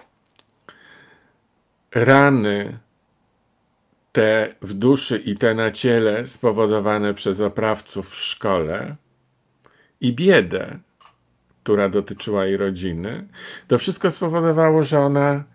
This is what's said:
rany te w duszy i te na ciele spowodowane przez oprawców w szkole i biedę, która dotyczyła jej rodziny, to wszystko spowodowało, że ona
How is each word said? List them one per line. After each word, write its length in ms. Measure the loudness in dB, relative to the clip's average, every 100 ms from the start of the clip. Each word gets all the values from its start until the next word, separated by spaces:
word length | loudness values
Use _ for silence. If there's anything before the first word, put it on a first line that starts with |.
| _ _ _ _ _ _ -20 _ -20 -20 _ _ _ _ _ _ _ _ _
rany 840 | 0 6 6 6 4 0 -2 -6 -12 _ _ _ _ _ _ _ _ _ _ _ _ _ 0
te 300 | 2 2 0 -8
w 120 | -12
duszy 440 | 0 2 2 0 -4
i 160 | -4
te 200 | 0 0
na 160 | 0 -2
ciele 560 | -2 0 2 2 -2 -6
spowodowane 880 | -2 -2 0 0 0 0 0 -2
przez 260 | -2 -4 -2
oprawców 720 | -2 -2 -2 -4 -8 -12 -12
w 40 |
szkole 800 | -10 -10 -6 -2 -2 -2 -6 -10 -14 _ _ _ _ _ _ _ _ _ _
i 120 | -4
biedę, 640 | 0 4 4 2 -4 -8 -14 _ _ -20 _ _ _ _ _
która 260 | 0 2 2
dotyczyła 580 | 0 -4 -10 -4 -2 -2
jej 100 | 0
rodziny, 720 | -2 -4 -6 -6 -8 -10 -14 -20 -20 -20 _
to 100 | 0
wszystko 320 | 0 -2 -2
spowodowało, 720 | -2 -2 0 2 4 4 4
że 180 | 2 2
ona 440 | 2 2 0 -2 -6